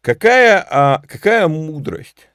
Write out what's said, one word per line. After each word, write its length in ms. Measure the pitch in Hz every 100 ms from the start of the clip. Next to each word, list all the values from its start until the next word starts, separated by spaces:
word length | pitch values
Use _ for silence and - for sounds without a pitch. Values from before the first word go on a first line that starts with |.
Какая, 640 | - 120 220 254 240 196 -
а, 360 | 143 139 135 _
какая 400 | - 202 226 175
мудрость. 800 | 156 156 151 139 - - _ _